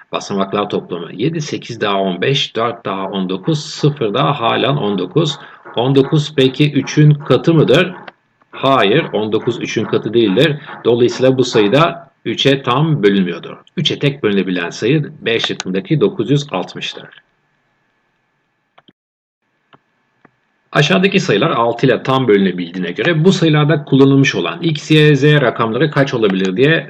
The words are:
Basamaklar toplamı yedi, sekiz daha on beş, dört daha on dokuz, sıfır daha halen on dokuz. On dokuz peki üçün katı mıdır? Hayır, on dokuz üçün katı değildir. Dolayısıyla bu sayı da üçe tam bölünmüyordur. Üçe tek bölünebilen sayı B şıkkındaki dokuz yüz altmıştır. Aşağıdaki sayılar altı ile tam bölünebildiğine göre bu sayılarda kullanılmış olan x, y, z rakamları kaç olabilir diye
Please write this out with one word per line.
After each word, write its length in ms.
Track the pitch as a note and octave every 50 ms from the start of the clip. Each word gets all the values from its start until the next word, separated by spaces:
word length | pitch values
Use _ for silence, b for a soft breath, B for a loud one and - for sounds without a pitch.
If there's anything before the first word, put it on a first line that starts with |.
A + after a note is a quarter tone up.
| B B
Basamaklar 580 | - E2+ - - G#2 G2 F#2+ G2 - G#2 G#2 G2
toplamı 400 | - F#2+ - - F#2 E2+ E2+ E2+ -
yedi, 280 | F2 G#2+ D#3+ E3 E3+
sekiz 400 | D3+ - - G#2+ - - A#2+ A2
daha 200 | G2+ G#2 G2+ G2
on 200 | G2 F#2+ F2+ F2
beş, 340 | G2+ B2+ C#3 C#3+ - - -
dört 300 | A2 A2+ A#2 A2+ - -
daha 200 | G#2+ G2 F#2+ F#2+
on 240 | F#2+ G2+ G2 F#2+ F2+
dokuz, 300 | F#2+ F#2+ - - D#3+ D3+
sıfır 540 | - - - - - D3+ C#3+ - A#2+ G#2+ G2+
daha 260 | B2 D3 D#3+ - -
halen 360 | A#2 A2+ A2+ A2 G#2 A#2+ C#3+
on 240 | D3 - G#2 G2+ F#2
dokuz. 380 | F2+ F2+ - C#3+ F3 D3+ - B B B B B B - -
On 200 | A2+ A#2 C3 C#3
dokuz 400 | C#3 C3+ C#3 - D#3 D3 - -
peki 380 | - C3 C3 C3 - D3+ D3 -
üçün 380 | C3+ C3 - - D3+ D3+ D3+
katı 420 | D3 D3 - - C3+ A#2+ - F3 E3
mıdır? 400 | D#3 A#2+ F#2+ A#2+ D#3+ F#3 - F3+ - - - - _ _ _ _ _ _ _
Hayır, 540 | - - - C3 C#3 B2+ A2 G2 G#2 D3+ D#3 - -
on 180 | G2+ G#2+ A2
dokuz 300 | G#2 A2 - - A#2 -
üçün 240 | G#2+ - - A#2 G#2+
katı 280 | G2+ - G#2+ - A#2+ G#2+
değildir. 440 | A#2 A#2 G#2 F#2 G#2+ C#3+ E3 D3 D3 B B B B -
Dolayısıyla 520 | A2+ A#2 A#2+ B2 A#2 - - B2 C3 C3+ B2+
bu 60 | B2+
sayı 300 | C3 - A#2 G#2 G2+ A2
da 340 | C#3 E3 E3+ E3 - - - _ _ _
üçe 360 | A#2+ A2+ - - C3+ C#3 C#3
tam 420 | - B2+ A#2+ C3+ D3+ E3 D#3 A2+ G2
bölünmüyordur. 540 | G2+ G2+ G2+ F#2 F2 E2+ D#2+ D#2 C#2 C#2 - _ _ _ -
Üçe 220 | D3+ - G#2+ -
tek 240 | - C#3+ C#3 - -
bölünebilen 460 | G#2+ G2+ G2 F#2 F#2+ F#2 F2+ F2 E2+
sayı 420 | D#2 - - A2 C#3+ D#3+ C#3+ - - -
B 180 | - A2 A#2 A2
şıkkındaki 640 | - - G2 F2+ - F#2+ F#2 F#2+ F#2+ - D#3+ C#3+
dokuz 300 | A2 G2 - - A2+ G#2
yüz 160 | C#3 C#3+ C#3+ -
altmıştır. 520 | - F#2 - - - F2 - - - - - - - - _ _ _ _ _ _ _ _ _ _ _ _ _ _ _ _ _ _ _ _ _ _ _ _ _ _ _ _ _ _ _ _ _ _ _ _ _ _ _ _ _ _ _ _ _ _ _ _ _ _ _ _ _ _ _ _ _ _ _ _ _ _ _ _ _ _ _ _ _ _
Aşağıdaki 480 | - - D3 - F#3+ F#3+ F#3 G3 - -
sayılar 300 | - - A#2 G2 A2+ E3
altı 360 | D3 B2 A#2 A#2+ A#2 - -
ile 180 | C3+ A2+ F#2+ -
tam 240 | - C3 C3 C3 A#2
bölünebildiğine 640 | G#2 G2+ G2 F#2+ F2 F2+ F2+ E2 E2+ F#2 F2+ E2+
göre 340 | E2+ - - E3 F3 D#3 D#3
bu 60 | F#3+
sayılarda 520 | F#3 - E3 E3 D3+ D3+ D3 D3 E3 D#3 D3
kullanılmış 500 | - - C3+ C3+ C#3 C#3 C#3 C#3 C3+ -
olan 260 | G2+ F2 E2+ - -
x, 300 | E3 E3 D#3 D3 - -
y, 240 | D#3 D#3 D3+ D3+ D3+
z 80 | C3 C3
rakamları 680 | D3+ D3+ D3 C3+ A2+ A2 - A#2+ A2+ A2 A#2+ D3+ D3+
kaç 220 | - C#3+ C3+ C3+ -
olabilir 440 | A#2+ A2 G2+ F#2+ F#2 F#2+ F#2+ F#2 G2
diye 320 | C3 D3 D#3+ D#3+ - -